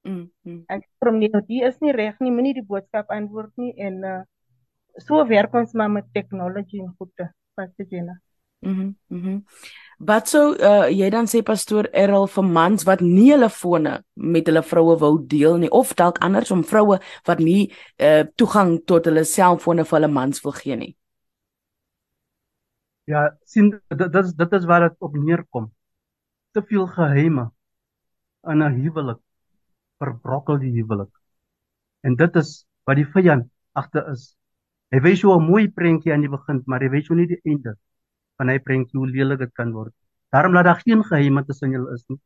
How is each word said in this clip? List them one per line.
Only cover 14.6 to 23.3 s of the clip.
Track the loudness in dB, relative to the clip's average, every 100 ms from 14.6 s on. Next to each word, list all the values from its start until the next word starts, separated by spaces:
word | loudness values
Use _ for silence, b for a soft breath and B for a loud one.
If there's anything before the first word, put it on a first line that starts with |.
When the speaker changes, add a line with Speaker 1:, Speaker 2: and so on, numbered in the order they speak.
Speaker 1:
vroue | 2 2 4 4
wou | 2 0 0
deel | 2 2 2
nie, | 2
of | 2 0 0
dalk | 0 2
andersom, | 0 0 0 -4
vroue | 0 2 2 0 B B -4
wat | 0
nie, | 2 2 0 B B _
eh, | 4 4 2 0
toegang | 0 2 2 0 2
tot | 2 2
hulle | 0
selfone | 0 2 2 2 0 -2 0
vir | 0
hulle | 2
mans | 0 -4 -6
wil | -10
gee | -10 -10 -10
nie? | -10 _ _ _ _ _ _ _ _ _ _ _ _ _ _ _ _ _ _ _ _ _ -6
Speaker 3:
Ja, | -2 -2